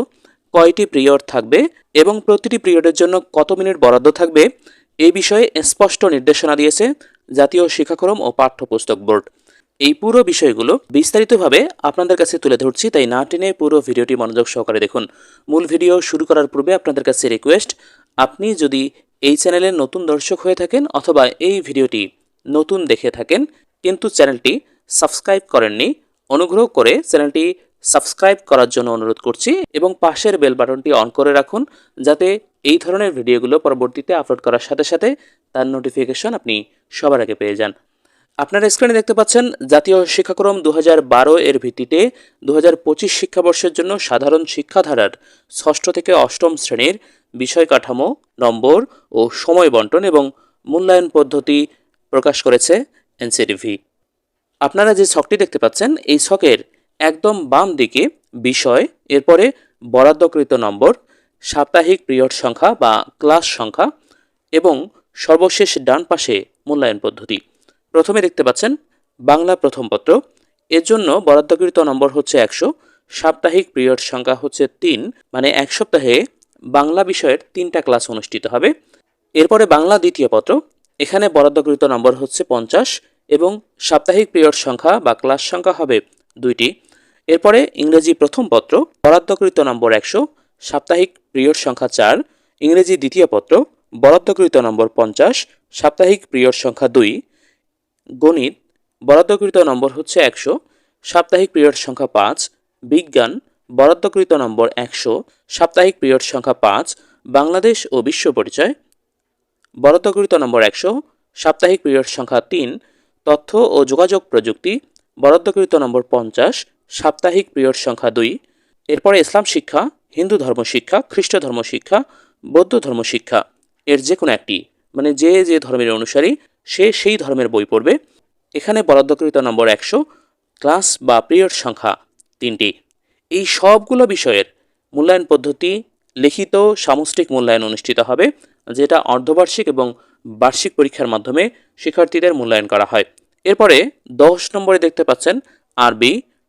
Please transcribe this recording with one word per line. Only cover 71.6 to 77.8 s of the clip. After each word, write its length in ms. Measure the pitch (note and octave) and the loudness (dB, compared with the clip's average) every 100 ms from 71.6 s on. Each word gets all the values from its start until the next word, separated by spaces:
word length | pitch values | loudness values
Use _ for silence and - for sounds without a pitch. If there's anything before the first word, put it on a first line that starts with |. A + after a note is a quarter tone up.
| F3+ F3 D3+ | 0 0 0
নম্বর 200 | C3+ C#3 C#3+ | 0 -2 -2
হচ্ছে 200 | C#3+ C#3 | 0 0
একশো, 300 | A2 - G3 - _ _ _ | 0 0 -4 -4 _ _ _
সাপ্তাহিক 540 | - D#3+ D#3 E3+ F3+ F3+ | -4 -2 -2 0 0 -2
পিরিয়ড 260 | C3+ B2+ B2+ - | -2 0 -2 -4
সংখ্যা 260 | B2+ B2 B2+ | -8 -4 -4
হচ্ছে 220 | C#3 - C#3 _ | -6 -4 -4 _
তিন, 180 | B3 A2+ F3 - _ | -2 -2 -6 -14 _
মানে 160 | B2+ C3+ - | -4 -2 -2
এক 60 | C#3 | -4
সপ্তাহে 420 | - G#3+ D#3+ C3 B2 E3 _ _ _ | -6 -2 0 2 0 0 _ _ _
বাংলা 380 | C3 C#3+ D3 F3 | -4 0 0 0
বিষয়ের 360 | F#3+ F3+ D3 C3 - | -2 -2 -2 -2 -4
তিনটা 260 | F3+ F3 E3 | -10 -6 -4